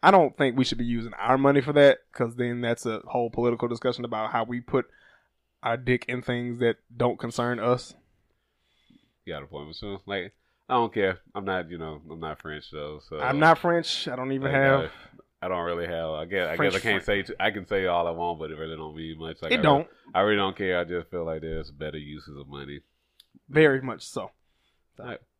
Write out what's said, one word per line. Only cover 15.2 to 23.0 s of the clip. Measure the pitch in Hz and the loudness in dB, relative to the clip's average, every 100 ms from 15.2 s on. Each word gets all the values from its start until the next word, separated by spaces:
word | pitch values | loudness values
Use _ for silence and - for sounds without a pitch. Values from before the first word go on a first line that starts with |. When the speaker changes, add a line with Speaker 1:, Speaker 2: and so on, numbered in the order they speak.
| _ _ | _ _
Speaker 2:
I | 92 | -4
don't | 90 85 | -2 -2
really | 85 85 | -2 -4
have. | 82 80 | -4 -4
I | 78 82 | -6 -4
guess, | 95 85 | -2 0
I | 82 | 0
Speaker 1:
French | 98 | 0
Speaker 2:
guess | 92 | 0
I | |
can't | 113 98 | 0 0
Speaker 1:
French. | - 101 92 | 0 -2 -2
Speaker 2:
say. | |
T-, | - | -2
I | 101 | -2
can | 104 90 | -2 -2
say | 98 92 | 0 2
all | 87 85 | 2 0
I | |
want, | 85 87 80 | -2 -4 -4
but | 78 | -8
it | 78 | -8
really | 80 78 | -10 -10
don't | 78 78 | -12 -10
mean | 80 78 | -12 -10
much. | 80 80 | -12 -8
Like, | - | -2
Speaker 1:
It | 240 | 2
Speaker 2:
I | |
really, | |
Speaker 1:
don't. | 160 143 165 _ - - | 4 2 0 _ -4 0
Speaker 2:
I | |
really | 101 104 | 2 2
don't | 98 92 | 0 -2
care. | 95 90 | -2 -2
I | |
just | 85 87 80 | -2 -6 -6
feel | 90 82 | -8 -6
like | 80 | -6
there's | 80 80 80 | -6 -8 -8
better | 71 76 78 | -12 -10 -10
uses | 73 76 - 71 | -12 -16 -16 -18
of | 69 | -14
money. | 71 69 71 - _ | -14 -14 -14 -18 _